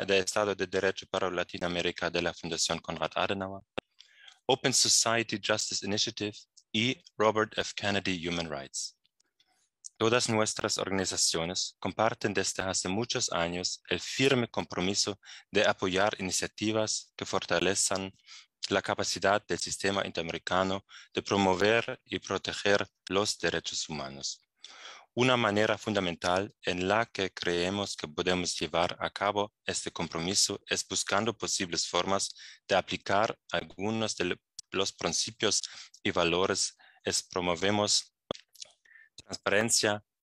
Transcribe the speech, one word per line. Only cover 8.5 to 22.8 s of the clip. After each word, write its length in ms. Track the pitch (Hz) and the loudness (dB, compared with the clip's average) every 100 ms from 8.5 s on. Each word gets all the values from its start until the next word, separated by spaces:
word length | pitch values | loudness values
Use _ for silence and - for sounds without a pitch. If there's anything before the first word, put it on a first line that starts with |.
| 69 67 - - - _ _ _ _ _ _ _ _ - - | -8 -8 -10 -10 -14 _ _ _ _ _ _ _ _ -20 0
Todas 320 | 110 120 120 | 2 4 2
nuestras 480 | 110 107 - 104 - | 2 0 0 -2 -2
organizaciones 960 | 95 95 90 92 - 85 82 92 - - | -2 -2 -2 0 0 0 -2 -4 -6 -6
comparten 560 | 101 98 113 117 107 | -6 0 0 0 -2
desde 300 | 98 95 - | 0 -2 -2
hace 240 | 95 92 92 | -2 -2 -2
muchos 420 | 101 120 127 - | -2 -2 -4 -2
años 500 | 87 85 90 90 - - | -2 -2 -2 -4 -8 -6
el 100 | 92 | -6
firme 480 | - - 135 127 117 | -4 0 4 4 2
compromiso 720 | - 90 - 92 101 104 98 - - - | -4 -4 -2 0 0 -2 -6 -12 -20 -2
de 160 | 98 104 | 4 4
apoyar 480 | - 95 92 107 - | 2 0 2 2 0
iniciativas 920 | 95 - 92 - 104 110 107 - - - | -2 -2 -4 -2 -2 0 0 -4 -8 -10
que 80 | 95 | -4
fortalezcan 880 | 95 - 85 87 104 - 95 95 - - - - _ - | -4 0 2 2 2 0 -2 -4 -10 -20 -20 -20 _ 0
la 120 | 98 | 0
capacidad 640 | - 104 95 92 98 104 - | 2 -2 -2 0 2 2 0
del 140 | 87 | -4
sistema 460 | 92 - 98 98 92 | -4 -2 -2 0 -2
interamericano 800 | 87 82 82 - 90 95 95 - - - | -4 -4 -6 0 2 2 -2 -6 -20 -8
de 80 | - | -6
promover 800 | - 101 95 90 104 117 120 123 _ | 0 4 4 4 4 4 0 -8 _
y 140 | 95 | -8
proteger 680 | - 95 - - 101 101 | -4 -4 -2 -2 2 2